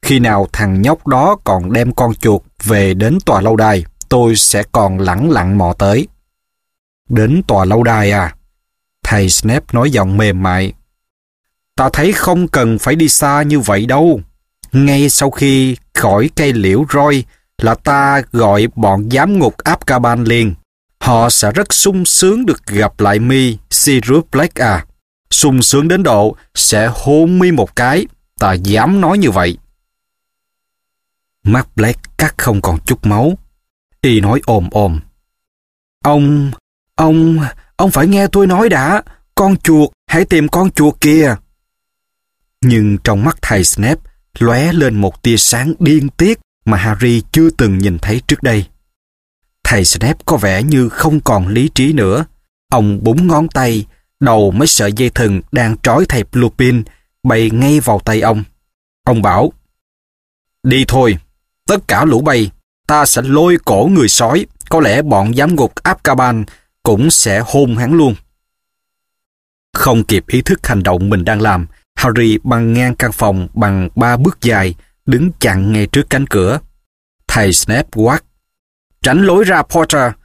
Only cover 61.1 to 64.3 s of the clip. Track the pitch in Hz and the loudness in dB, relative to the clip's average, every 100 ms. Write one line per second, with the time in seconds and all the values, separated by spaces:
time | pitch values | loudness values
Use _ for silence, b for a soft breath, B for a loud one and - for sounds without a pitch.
61.1 | 92 _ _ _ _ - 196 - 98 151 | 0 _ _ _ _ -4 -4 -2 -2 0
62.1 | - 151 131 104 - _ _ - 151 147 | 0 0 0 -2 -6 _ _ -2 0 2
63.1 | - 131 143 170 175 - 101 131 190 113 | -2 0 2 2 2 0 0 2 2 2
64.1 | - 117 | 2 0